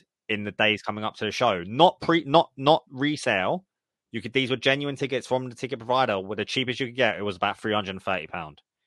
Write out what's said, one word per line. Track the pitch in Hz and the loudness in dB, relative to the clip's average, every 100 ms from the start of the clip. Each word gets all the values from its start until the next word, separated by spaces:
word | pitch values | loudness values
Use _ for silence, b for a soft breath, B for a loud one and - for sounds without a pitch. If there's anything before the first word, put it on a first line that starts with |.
| _ _ - | _ _ -6
in | 107 104 | -6 -4
the | |
days | 95 107 104 | 0 2 2
coming | - 104 | -2 -6
up | 107 - | -6 -6
to | 107 | -6
the | |
show. | - 123 95 | 0 2 0
Not | 90 120 175 - | 0 6 6 6
pre-, | - 165 | 0 0
not, | 143 156 - - | 4 4 4 0
not | 135 160 - | 4 4 2
resale. | 127 147 147 - 101 92 175 - _ _ _ _ | -4 -2 -2 0 2 2 -2 -6 _ _ _ _
You | 113 | -10
could, | 113 | -4
these | 135 127 | -2 0
were | 127 | 0
genuine | 135 139 143 139 | 2 0 0 -4
tickets | 139 127 - | -4 -4 -2
from | 127 127 | -2 -2
the | 117 | -8
ticket | 127 120 | -8 -6
provider. | 113 127 127 98 | 0 2 2 0
With | 95 104 | -2 -4
the | 104 | -4
cheapest | - 127 117 | -2 -2 -2
you | 127 | -4
could | 120 | 2
get, | 117 87 | 2 2
it | |
was | 104 90 | -4 -4
about | 101 98 | -6 -6
three | 113 | -2
hundred | 104 95 | -2 -2
and | 95 | -6
thirty | - 92 76 | -4 -4 -6
pound, | 90 78 76 _ _ | -10 -12 -14 _ _